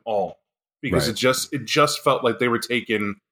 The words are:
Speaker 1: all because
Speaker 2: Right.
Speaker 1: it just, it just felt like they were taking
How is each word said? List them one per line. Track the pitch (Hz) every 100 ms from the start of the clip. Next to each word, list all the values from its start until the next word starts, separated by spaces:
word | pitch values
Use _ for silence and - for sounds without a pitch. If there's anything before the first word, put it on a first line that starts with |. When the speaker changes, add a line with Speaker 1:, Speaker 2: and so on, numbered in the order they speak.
| 117
Speaker 1:
all | 104 87 - _ _ _ _
because | 135 85 131
Speaker 2:
Right. | 104
Speaker 1:
it |
just, | 127 127 -
it | 139 113
just | 147 143 -
felt | 143 127
like | 123 110
they | 123
were | 117
taking | - 120 113 107 101 101 _